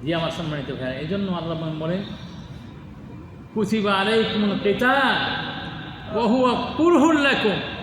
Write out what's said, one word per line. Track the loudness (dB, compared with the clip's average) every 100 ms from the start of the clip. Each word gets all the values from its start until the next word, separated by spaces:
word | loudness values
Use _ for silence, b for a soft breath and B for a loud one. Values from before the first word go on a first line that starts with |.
জি | -2
আমার | -2 -2
সম্মানিত | -4 -4 -4 -6
ভাইরা, | -6 -6
এই | -6 -4
জন্য | -4 -2
আল্লাহ | -4 -4 -4 -4 -4
বলেন, | -2 -4 -4 -10 -14 -14 -14 -16 -16 -16 -16 -16 -16 -16 -16 -18 -6
"কুতিবা | -2 0 2 2
আলাইকুমুল | 2 4 2 2 2 2 2
কিতাল | 0 2 4 4 2 2 -2 -4 -6 -8 -10 -10 -12 -12 -6 0
ওয়া | 4
হুয়া | 4 4 2 -2 2
কুরহুল | 6 8 6 6
লাকুম।" | 4 4 2 0 -4 -10